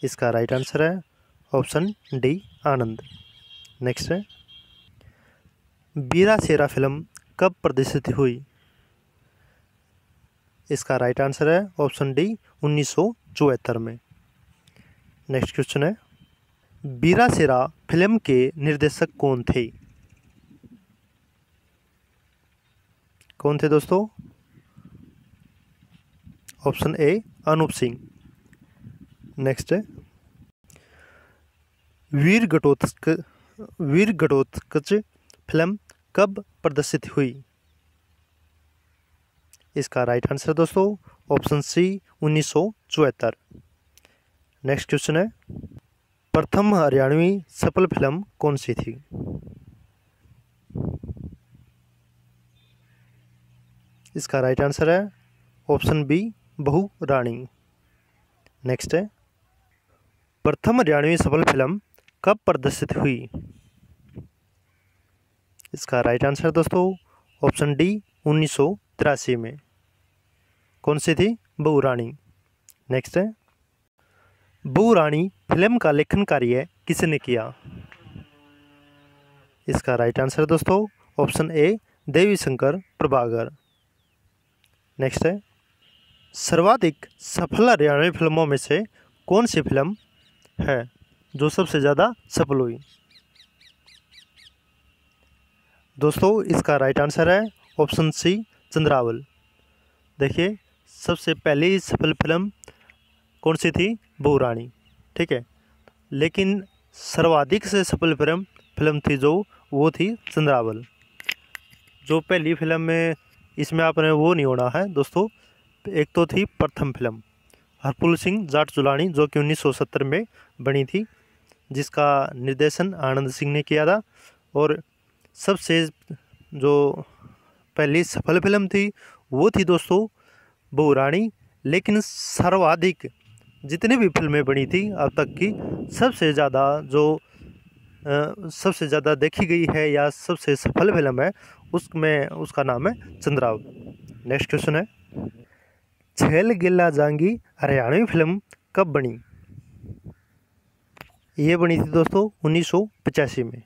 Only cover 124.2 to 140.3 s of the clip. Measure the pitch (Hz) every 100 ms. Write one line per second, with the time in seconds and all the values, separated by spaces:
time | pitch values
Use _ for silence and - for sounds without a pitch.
124.2 | - _ _ 143 151 151 - _ _ _
125.2 | _ - - 196 - 165 160 - _ 156
126.2 | _ _ _ 151 135 143 143 - 135 _
127.2 | - - _ _ _ - 151 151 170 -
128.2 | - 170 190 202 196 196 202 - - -
129.2 | _ 131 165 - 180 170 - 180 220 _
130.2 | _ _ _ _ _ 135 151 135 135 165
131.2 | 226 - _ _ 131 170 190 208 - -
132.2 | - - 185 190 170 165 185 180 127 _
133.2 | _ - _ _ 139 165 226 254 208 -
134.2 | 160 147 135 139 135 180 208 185 143 -
135.2 | 147 - 190 208 - - - - 247 -
136.2 | 165 143 143 131 139 147 147 143 151 156
137.2 | _ _ - - _ _ - - 151 143
138.2 | 151 - 180 - 190 175 156 151 147 147
139.2 | 151 - 170 175 160 156 156 143 147 143
140.2 | -